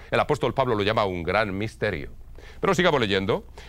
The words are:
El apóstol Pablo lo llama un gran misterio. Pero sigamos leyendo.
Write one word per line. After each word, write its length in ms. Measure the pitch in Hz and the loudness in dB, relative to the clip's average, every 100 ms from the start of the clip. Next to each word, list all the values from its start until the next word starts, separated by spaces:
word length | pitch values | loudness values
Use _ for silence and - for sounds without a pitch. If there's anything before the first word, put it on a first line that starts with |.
| - | -2
El 100 | 117 | 0
apóstol 320 | 101 147 127 | 2 0 0
Pablo 220 | 135 127 107 | 0 0 2
lo 80 | |
llama 200 | 101 113 | 2 2
un 200 | 101 90 | 2 0
gran 340 | 82 101 107 92 | 0 2 2 -2
misterio. 540 | 110 - 107 80 - - - - - - | -6 -2 -4 -2 -8 -12 -16 -16 -16 -2
Pero 140 | - 185 | 0 4
sigamos 260 | 175 143 | 4 4
leyendo. 460 | 107 98 98 170 - - | 2 2 2 -2 -4 -16